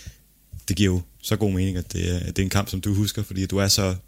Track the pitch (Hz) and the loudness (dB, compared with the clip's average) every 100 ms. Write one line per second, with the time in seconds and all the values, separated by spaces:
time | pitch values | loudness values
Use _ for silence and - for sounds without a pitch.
0 | - - _ _ _ - - 98 98 90 | -10 -20 _ _ _ -10 -4 2 4 2
1 | - - - 110 107 95 95 90 - 90 | -2 -10 -4 0 2 2 0 -2 -4 -4
2 | 87 87 85 98 95 101 98 95 104 101 | -2 -2 -2 -2 0 0 0 -2 0 2
3 | 104 - 104 95 95 98 98 - 95 92 | 0 -2 -6 -4 -2 2 2 2 2 -2